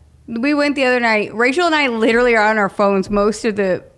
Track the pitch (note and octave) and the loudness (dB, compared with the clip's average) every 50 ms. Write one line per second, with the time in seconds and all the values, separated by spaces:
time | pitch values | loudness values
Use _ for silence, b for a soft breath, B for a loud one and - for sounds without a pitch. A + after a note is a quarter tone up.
0 | - - _ _ _ - A3+ A#3 B3 C#4+ D4+ C#4+ D4 D4 C4+ C#4+ C4 B3 B3+ B3 | -20 -20 _ _ _ -10 -8 -4 -2 0 0 0 0 -2 0 0 0 0 0 0
1 | A#3+ A3+ A3 G#3+ G3 - - G#3+ A#3+ C4 C4 F4 F4+ E4+ D#4 D4+ C#4+ B3+ A#3 A3 | 0 0 0 0 -2 -4 -2 -2 0 0 0 0 0 2 2 0 0 0 0 0
2 | A3 B3+ A3+ A#3+ B3 B3 A#3 A3 G#3 G#3+ A3 G#3+ G3+ F#3+ - - G3+ G3 G3+ G3 | 0 2 2 2 2 2 2 2 2 2 2 0 -2 -2 0 0 0 2 2 0
3 | F#3 - G3+ G3+ G3+ G#3 G3+ - - A#3 G3 G#3 G3 F#3 F3+ - - - - | -2 0 0 0 0 0 -2 -2 -4 -4 -2 -2 -2 -2 -2 -4 -6 -14 -20